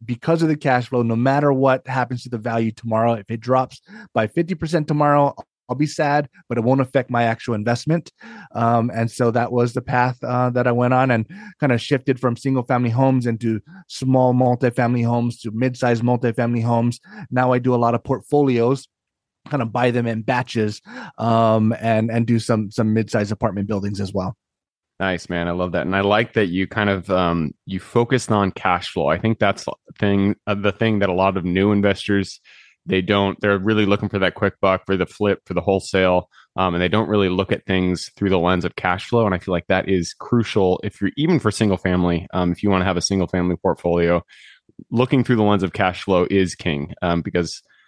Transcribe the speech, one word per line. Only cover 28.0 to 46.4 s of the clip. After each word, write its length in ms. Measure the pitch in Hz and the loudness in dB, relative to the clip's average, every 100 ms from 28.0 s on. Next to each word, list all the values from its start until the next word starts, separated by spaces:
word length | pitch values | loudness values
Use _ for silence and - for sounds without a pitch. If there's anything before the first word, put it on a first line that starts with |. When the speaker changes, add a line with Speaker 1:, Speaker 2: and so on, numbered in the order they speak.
| 120 127 - | 2 0 2
Speaker 2:
on 200 | 107 95 | 0 0
cash 380 | - 95 87 - | 0 0 0 -2
flow. 140 | 92 73 | -2 0
I 100 | 82 | 0
think 220 | 110 113 | 0 0
that's 260 | 101 - - | 0 0 -6
the 80 | - - - | -12 -16 -4
thing, 380 | 104 98 98 - - | 0 2 0 -2 -4
uh, 80 | |
the 180 | 101 101 | -2 -2
thing 280 | - 113 104 | 0 0 2
that 100 | 98 | 0
a 40 | |
lot 240 | 90 95 92 | 2 0 0
of 60 | |
new 280 | 87 92 101 | 0 2 2
investors, 680 | 104 101 98 - 101 92 - _ - - _ 165 | 4 2 0 0 -2 -2 -10 _ -20 -20 _ -2
they 140 | 190 | 0
don't, 400 | 185 101 98 - | 2 2 0 0
they're 160 | 104 98 | 0 0
really 300 | 98 107 101 | 0 2 2
looking 220 | 101 101 | 0 -2
for 100 | 101 | 0
that 160 | 92 - | -2 0
quick 180 | 101 - | -2 0
buck, 240 | 98 95 - | 0 0 0
for 100 | 98 | -2
the 120 | 87 | -2
flip, 320 | - 104 - - | -2 0 0 -4
for 80 | 87 | -4
the 60 | |
wholesale. 680 | 101 95 - 95 92 90 - _ _ 90 | 0 0 0 2 2 2 -2 _ _ -2
Um, 200 | 92 87 | -2 0
and 60 | |
they 60 | 90 | 0
don't 220 | 107 90 | 0 2
really 200 | 104 95 | 0 2
look 220 | 92 92 | 0 -2
at 140 | - - | -4 0
things 460 | 92 92 87 - - | 0 0 -2 -6 -4
through 140 | 98 | 0
the 80 | 92 | 2
lens 260 | 87 92 | 2 2
of 120 | 87 - | -2 -2
cash 340 | 92 92 - | -2 -2 -2
flow. 160 | 120 107 | 0 2
And 80 | |
I 60 | 90 | 0
feel 140 | - | -2
like 120 | 87 - | -4 0
that 200 | 92 - | -2 0
is 240 | 92 85 | 0 -2
crucial 640 | - - 120 110 107 92 90 | -8 -2 0 0 0 2 0
if 180 | 101 - | -4 -4
you're, 80 | 98 - | -4 -2
even 220 | 160 156 | 0 0
for 100 | 110 | 0
single 280 | - 107 92 | 0 0 0
family, 500 | 92 90 90 85 82 | 0 2 2 0 -2
um, 200 | 90 87 | -2 -2
if 100 | 87 | 0
you 80 | 104 | 0
wanna 160 | 95 92 | 2 0
have 100 | 87 | 0
a 60 | |
single 260 | - 95 85 | 0 0 0
family 280 | 92 90 85 | 0 -2 0
portfolio, 640 | 95 80 87 87 85 87 - - - - _ - - | -2 -2 0 0 2 0 -4 -16 -20 -20 _ -20 -4
looking 320 | 117 127 135 | -2 2 2
through 140 | 120 117 | 2 2
the 60 | |
lens 200 | 104 101 | 2 2
of 100 | 90 | 0
cash 300 | - 92 90 | 0 -2 -2
flow 240 | - 90 90 | 0 0 2
is 240 | 98 | 2